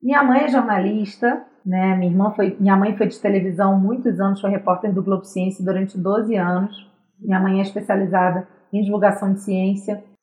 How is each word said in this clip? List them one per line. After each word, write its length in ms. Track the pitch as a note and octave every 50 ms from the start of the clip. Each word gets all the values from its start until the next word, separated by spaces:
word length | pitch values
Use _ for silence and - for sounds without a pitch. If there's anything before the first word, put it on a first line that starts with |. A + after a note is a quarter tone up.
| -
Minha 200 | B3 C#4 C#4+ C#4+
mãe 200 | B3+ B3 C4+ D4
é 40 | D4
jornalista, 920 | B3 C4+ A#3 A3+ G#3 F#3+ F#3 G3+ G#3+ G#3+ G#3+ G3 - - - A#3+ - - - - _ _ -
né? 300 | F#3+ F3+ F#3 F#3 F#3+ F#3+
Minha 140 | F#3 F3+ F3
irmã 220 | E3+ F#3+ G3 G#3+ G#3+
foi, 240 | - G3+ F#3+ G3 -
minha 180 | G3+ F#3+ F#3+
mãe 200 | F#3+ G3 G#3+ G#3
foi 100 | - A3
de 140 | F#3 - -
televisão 580 | - G3+ G3+ F#3+ F3+ F#3+ F3 D#3+ G3+ G3 G3 G3
muitos 400 | F#3+ G3 A#3+ C4 B3 B3 F#3+ E3+
anos, 200 | G3 G3 G3+ G3
foi 100 | - G3
repórter 420 | G3 F#3 - - F3+ F#3 - G#3+ G3
do 100 | F#3+ F#3
Globo 220 | G3 G3 F#3 -
Ciência 400 | - - F#3+ F#3 F#3+ F#3+ - F#3
durante 320 | F#3 F#3 F#3 G3 G3 -
doze 380 | F#3+ F3 F#3+ G3+ G#3+ G#3+ G#3+ A3+
anos. 400 | G3 F3+ F3+ F3+ F3+ F#3+ G#3 - - - - _ _ _ _ _ _
Minha 180 | - - F#3+ F#3+
mãe 220 | F#3+ F#3+ F#3+ G3
é 20 | G3
especializada 840 | G3 - G#3 G3+ - G3+ F#3+ G3 F3+ F3+ F#3 F3+ F#3 F3 F#3 F#3+ - _ _ _ _ -
em 100 | G3+ G#3+
divulgação 500 | G3 G3+ G#3 F#3+ G3+ G3+ - G#3 G3 G3
de 80 | G3
ciência. 640 | - - F#3+ F#3 F#3+ F#3+ G3+ G3 - - G#3 G3+ - - _ _